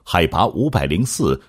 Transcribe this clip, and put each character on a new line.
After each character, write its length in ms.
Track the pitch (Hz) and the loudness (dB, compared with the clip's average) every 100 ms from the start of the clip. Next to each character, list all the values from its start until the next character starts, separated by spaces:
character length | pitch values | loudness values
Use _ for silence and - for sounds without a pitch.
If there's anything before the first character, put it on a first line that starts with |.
海 220 | - 90 80 | -2 0 2
拔 200 | 80 110 | 2 0
五 200 | 85 143 | 0 0
百 160 | 95 | 0
零 220 | 69 85 123 | 0 0 -2
四 340 | - 87 67 | 0 0 0